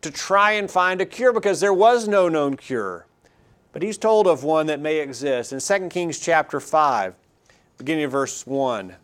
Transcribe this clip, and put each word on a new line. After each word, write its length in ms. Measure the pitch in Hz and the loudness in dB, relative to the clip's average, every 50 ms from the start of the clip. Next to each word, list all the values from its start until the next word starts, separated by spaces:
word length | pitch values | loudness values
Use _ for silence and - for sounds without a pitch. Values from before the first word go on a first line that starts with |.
to 100 | - 160 | -12 -12
try 400 | 143 - - - 190 202 202 208 | -10 -10 -4 2 4 4 4 4
and 180 | 214 214 202 196 | 2 0 -4 -2
find 320 | - 185 180 180 185 185 | 0 2 2 2 2 -2
a 40 | 190 | -4
cure 280 | - - - 233 254 240 | -6 -4 0 2 2 2
because 260 | 220 - 202 196 147 | 2 0 0 0 2
there 120 | 175 202 196 | 2 0 2
was 340 | 180 208 226 247 240 226 208 | 4 6 6 4 4 0 0
no 220 | 208 202 185 175 | 2 2 2 2
known 280 | 160 156 147 139 139 131 | 2 0 0 0 -2 -6
cure. 500 | - - 131 120 104 95 90 85 - _ _ _ _ _ _ _ _ _ _ _ _ _ | -8 -6 -4 -4 -4 -4 -6 -10 -14 _ _ _ _ _ _ _ _ _ _ _ _ _
But 100 | _ - | _ -8
he's 160 | 160 208 214 - | -6 -6 -6 -2
told 300 | - 220 220 214 208 185 | 0 2 4 4 6 4
of 160 | 165 131 131 | 4 2 2
one 240 | 147 160 156 156 156 | 0 0 0 2 0
that 120 | 151 139 | -2 -4
may 180 | 147 151 156 156 | -2 -2 -2 -2
exist. 540 | 147 139 131 120 135 143 135 123 117 - | -2 -4 -8 -6 -4 -2 -2 -2 -2 -6
In 80 | 135 135 | -8 -8
Second 300 | 123 - 202 202 185 175 | -2 0 0 0 -2 -4
Kings 300 | - 180 175 170 147 - | -4 -4 -4 -4 -6 -6
chapter 400 | - - 165 160 151 - - 143 | -2 2 2 2 2 0 -4 -8
five, 560 | - - - 156 151 147 131 113 98 92 90 _ _ _ _ _ _ _ _ _ _ _ _ _ | -6 0 2 2 2 4 2 0 -2 -4 -8 _ _ _ _ _ _ _ _ _ _ _ _ _
beginning 240 | 123 131 160 156 151 | -6 -4 -4 -2 -2
of 80 | 139 | -2
verse 340 | 127 139 135 123 - - - | -2 -2 -2 -2 -6 -12 -10
one 520 | - 135 139 135 131 120 107 95 92 87 - | -8 -4 -2 -2 -2 -2 -4 -6 -10 -16 -20